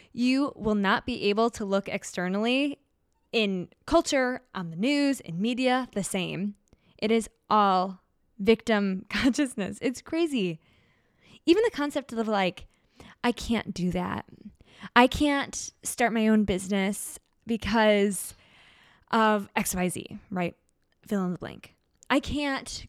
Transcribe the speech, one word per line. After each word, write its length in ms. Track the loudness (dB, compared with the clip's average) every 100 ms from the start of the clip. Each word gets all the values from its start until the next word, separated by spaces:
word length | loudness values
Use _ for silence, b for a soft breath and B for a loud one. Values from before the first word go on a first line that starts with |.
| b
you 400 | -2 0 2 0 -2
will 180 | -2
not 320 | 0 2 2 0
be 180 | -2
able 260 | 0 2 0
to 140 | 0
look 240 | -2 -2 -2
externally 880 | -8 -8 -6 -4 -2 0 0 -2 -4 _ _ _ _ _
in 360 | -2 0 -2 -6 _ 0
culture, 560 | 2 4 2 0 -2 -10
on 160 | -10 -8
the 60 | -2
news, 440 | 0 2 2 0
in 200 | -6 -4
media, 480 | -2 0 0 0 -2
the 100 | -4
same. 520 | -4 -4 -4 -4 -6 -8 _ b b _
It 140 | 0
is 180 | 0 0 -10 0
all 520 | 2 4 2 0 -6 _ _ _ -2
victim 680 | 2 2 2 0 0 -2 -6
<laughs> 40 |
consciousness. 680 | 0 2 2 0 -2 -8 -4
It's 180 | -4 -4
crazy. 600 | -4 -2 0 0 -2 -4 b b b b b b b b 2
Even 160 | 4
the 60 | 4
concept 420 | 0 -2 -4 -4
of, 140 | -4 -2
like, 380 | 0 0 -2 -12 B B B B B
"I 100 | -2
can't 400 | -2 -2 -4 -4
do 160 | -4 -2
that. 340 | -2 -4 -6 -10 -16 -20 -20 B B B
I 120 | 6 6
can't 680 | 4 0 0 -2 -8 -12 -12
start 300 | -8 0 0
my 160 | 2 4
own 160 | 4
business 760 | 4 0 -2 -2 -2 -4 -10 -16 _ _ -6
because 880 | -4 0 4 6 6 4 0 -8 -14 b b b b b b _
of 380 | 2 4 2 -2
X 200 | -4 -4
Y 140 | -2 -2
Z," 300 | -4 -10 -14 -8
right? 260 | -4 -4 -6 _ _ _ _ -6
Fill 180 | -4
in 80 | -2
the 60 | -4
blank. 360 | -10 -14 -20 _ _ _ -2
"I 100 | -2
can't 640 | 0 -2 -2 -4 -8 -14